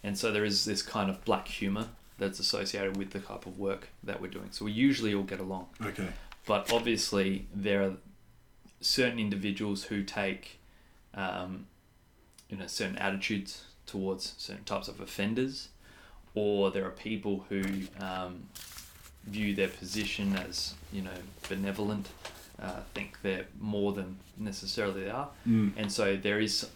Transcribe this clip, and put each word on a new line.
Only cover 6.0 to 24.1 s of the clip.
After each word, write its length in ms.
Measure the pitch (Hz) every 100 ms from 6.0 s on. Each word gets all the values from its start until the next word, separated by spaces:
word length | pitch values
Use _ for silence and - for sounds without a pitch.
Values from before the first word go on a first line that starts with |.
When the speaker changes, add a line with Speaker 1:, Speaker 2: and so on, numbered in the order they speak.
| 95 - - - -
Speaker 1:
But 260 | 104 -
obviously, 760 | 117 117 110 - 101 95 95 -
there 280 | 101 98 98
are 100 | 98 95 - - - - - - - -
certain 380 | - - 127 120
individuals 680 | 107 98 104 98 107 98
who 180 | - 104
take, 560 | 98 - 98 95 - - - - - - -
um, 520 | - 92 95 92 185 - - _ _ _ _ - - -
you 80 | 98
know, 100 | 92
certain 320 | - 98 95
attitudes 680 | 98 98 - 104 95 - - - -
towards 480 | 101 95 95 - -
certain 260 | - 98
types 240 | 104 101 98
of 120 | -
offenders, 680 | - - 101 113 131 - - - - - - - -
or 360 | 104 104 101 98
there 140 | 98 95
are 40 |
people 540 | - 110 107 104 95 -
who, 140 | 98 95 98 95 -
um, 480 | 95 92 92 90 - - - - - - - -
view 300 | - 104 104
their 140 | 98 95
position 680 | - 92 104 101 - 98 95
as, 380 | - - - - -
you 80 | 101
know, 160 | 92 90 - - -
benevolent, 600 | 98 98 101 104 104 101 - - - - -
uh, 200 | 98 - -
think 240 | - 98 -
they're 240 | 104 92 - -
more 320 | 107 104 101
than 240 | 98 92